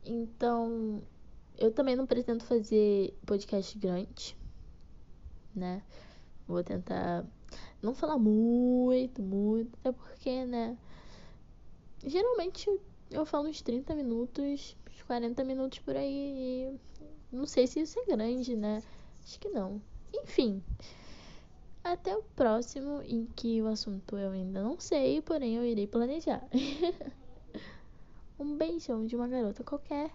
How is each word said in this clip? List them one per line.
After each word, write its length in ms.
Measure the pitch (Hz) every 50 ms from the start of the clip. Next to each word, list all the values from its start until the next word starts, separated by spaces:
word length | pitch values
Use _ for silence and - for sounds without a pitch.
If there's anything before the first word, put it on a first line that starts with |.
| -
Então, 960 | - 233 233 226 226 233 - 247 240 240 233 233 226 233 226 220 220 214 208 - - - - - - - - - - -
eu 140 | - - 226
também 240 | 220 - 277 269 247
não 100 | 254 262
pretendo 380 | 262 247 240 240 - 233 233 -
fazer 720 | - 247 233 208 - 220 214 214 208 202 196 190 - - - -
podcast 520 | - 208 196 196 - - 196 190 - -
grande, 600 | 214 196 185 180 175 202 - - - - - - - - - - - - - - - - - - - - - - - - - - - - - -
né? 260 | 202 180 180 180 196 - - - - - - - - - - - - -
Vou 160 | - 175 175
tentar 640 | 175 - 202 185 185 - 190 185 185 180 175 170 190 - - - - - - - - - - -
não 120 | - 214 262
falar 240 | - - 302 311
muito, 1040 | 269 220 214 214 214 226 233 240 240 247 247 247 247 247 254 254 254 254 254 - -
muito, 560 | 202 190 196 196 208 214 214 226 226 233 - -
até 120 | - 262
porque, 540 | 254 - - - - - - 269 254 254 262
né? 320 | 247 240 233 226 233 247 233 - - - - - - - - - - - - - - - - - - - - - - - - -
Geralmente 640 | 269 285 359 415 494 494 427 330 370 392 - - 415 403 381 - - - - - -
eu 140 | - 294 311
falo 220 | 302 - 294 294
uns 140 | 311 302 -
trinta 340 | - - 233 247 277 - 320
minutos, 800 | 302 285 240 233 226 240 254 - - 277 285 285 277 - - - - - -
uns 120 | - - -
quarenta 400 | - 247 240 233 233 247 - 269
minutos 360 | 262 269 262 262 262 - -
por 160 | - - 269
aí, 760 | 269 277 277 277 277 277 285 277 262 262 254 254 254 262 262
e 80 | 269 262 - - - - 302 302 - - - -
não 140 | - 247 277
sei 220 | - - 262 254
se 140 | 254 - -
isso 180 | 320 311 - 466
é 60 | 508
grande, 500 | 480 320 220 214 233 247 254 247 254 240
né? 280 | 214 208 208 214 220 226 - - - - - - - -
Acho 160 | - - -
que 100 | - 415
não. 320 | 403 254 190 190 202 214 - - - - - - -
Enfim, 500 | 466 571 - - - 277 220 196 190 - - - - - - - - - - - - - - - - - - - - - - - - -
até 320 | 349 349 349 - 381 -
o 80 | 427 440 - -
próximo, 680 | - 269 226 214 233 240 - - 277 269 285 285 285 -
em 220 | - 240 226 226 226 -
que 260 | - - 233 226 226
o 60 | 220
assunto 500 | 220 220 214 - 214 196 196 - - -
eu 140 | 202 196 196
ainda 300 | 190 190 185 190 190 190
não 180 | 196 226 311 370
sei, 420 | - - 359 294 262 262 277 311
porém 340 | 302 - 330 302 269 233 226
eu 100 | 233 240
irei 220 | 240 233 208 202
planejar. 600 | 208 - 233 233 247 285 320 - 320 233 - - -
<laughs> 680 | - 254 269 277 285 285 339 339 381 - - 277 - - - - - - - - - - - - - - - - - - - - - - - - -
Um 180 | - 285 294 294
beijão 500 | 294 320 330 339 330 - - 240 220 220
de 120 | 226 240
uma 100 | 240 240
garota 380 | 247 254 254 233 202 202 - 240
qualquer 440 | - 294 285 - - 302 285 294 320